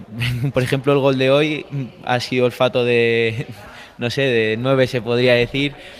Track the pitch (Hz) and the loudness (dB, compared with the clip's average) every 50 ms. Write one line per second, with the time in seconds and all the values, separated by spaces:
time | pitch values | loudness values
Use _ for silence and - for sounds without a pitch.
0 | 95 - 107 117 120 123 123 120 127 139 - 131 127 - 143 135 127 143 143 143 | -10 -14 -8 -6 -4 -4 -4 -2 -4 -2 -2 -2 0 0 -2 -2 2 2 2 4
1 | 131 139 135 131 131 131 135 143 156 151 151 143 - - 135 139 131 110 - - | 4 2 2 2 2 2 2 2 2 0 -2 -6 -8 -8 -8 -8 -8 -8 -12 -14
2 | - - 123 123 - - 127 127 123 123 - - 127 123 110 127 120 120 120 117 | -4 -2 -2 -2 -2 -2 0 0 0 0 2 2 0 2 2 0 0 2 2 2
3 | 117 117 117 117 117 113 110 110 117 - 107 - - - - - - - - - | 2 2 2 2 0 0 -2 -6 -10 -10 -12 -18 -18 -20 -20 -20 -20 -20 -12 -8
4 | 117 117 - 143 135 135 120 113 110 107 110 113 123 131 135 131 127 123 - 123 | -6 -4 -2 0 0 2 2 2 2 2 0 0 0 0 2 2 2 2 0 -4
5 | 104 120 120 120 127 127 123 120 120 120 - 135 143 143 139 - - - - - | -2 0 0 2 4 4 4 4 2 0 0 -2 -2 -2 -4 -8 -20 -20 -20 -14